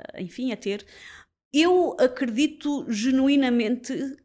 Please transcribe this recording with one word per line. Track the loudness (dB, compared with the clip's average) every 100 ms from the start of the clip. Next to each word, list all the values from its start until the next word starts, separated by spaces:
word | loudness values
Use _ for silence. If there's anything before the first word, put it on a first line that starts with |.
| -16 -12
enfim, | -12 -6 -6
a | -6
ter. | -6 -8 -10 -20 -20 -20 -20 _ _
Eu | 2 4 4 2 2
acredito | 0 2 -4 0 0 -2 -6 -4 -4
genuinamente | -2 0 2 4 4 4 2 0 -2 -6 -6 -8 -10